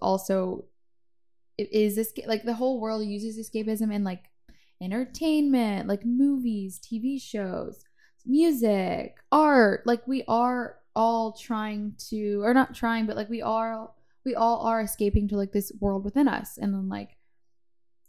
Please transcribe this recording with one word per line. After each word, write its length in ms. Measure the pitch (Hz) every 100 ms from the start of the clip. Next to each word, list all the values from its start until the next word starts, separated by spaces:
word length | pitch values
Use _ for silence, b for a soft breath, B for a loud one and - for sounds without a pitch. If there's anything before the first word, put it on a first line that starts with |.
also 640 | 190 190 - 190 185 185 - _ _ _ _ _ _ _ _ -
i-, 120 | 208
is 240 | 214 214 202
this, 160 | 220 - -
like, 180 | 214
the 120 | 226 226
whole 260 | 254 254
world 240 | 220 220 214
uses 340 | 202 220 220
escapism 540 | 220 220 220 214 220
in, 100 | 208
like, 220 | 196 180 - _ _ b b b
entertainment, 1040 | 180 220 254 - 320 302 294 254 220 196 -
like, 180 | 202 233
movies, 720 | 247 285 269 247 208 190 -
T 200 | - 226
V 180 | 247 269
shows, 680 | - 214 190 180 - - _ _ _ _ -
music, 920 | 285 330 269 226 196 180 180 - - -
art. 560 | 294 302 269 214 - 226
Like, 180 | 233 247
we 160 | 269 -
are 520 | 226 247 247 240 - _
all 380 | - 226 226 220
trying 640 | 220 - 220 214 208 208 - -
to, 320 | 220 208 202
or 100 | 208
not 220 | 262 262 -
trying, 300 | 233 226 220
but, 100 | 214
like, 140 | 208
we 120 | 233
are, 500 | - 220 226 220 226 - _ _ 262
we 100 | 240
all 240 | 226 233 226
are 140 | 226
escaping 480 | 214 - 208 214 208
to, 80 | 208
like, 160 | 196
this 180 | 202 196 -
world 240 | 202 196
within 240 | 202 269 277
us. 300 | - 202 -
And 160 | 202
then, 160 | 196 190
like, 220 | 202 202 - _ _ _ _ _ _ _ _